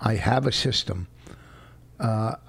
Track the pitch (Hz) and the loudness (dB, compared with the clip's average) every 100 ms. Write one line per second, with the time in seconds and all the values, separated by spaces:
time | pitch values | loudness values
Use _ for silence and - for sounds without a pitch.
0 | 110 107 - 127 135 - 135 - - 90 | -2 0 2 2 2 0 0 0 -2 -6
1 | 87 - - - - - - - - - | -8 -14 -20 -20 -20 -20 -20 -20 -20 -4
2 | 117 110 113 - | 0 0 0 -4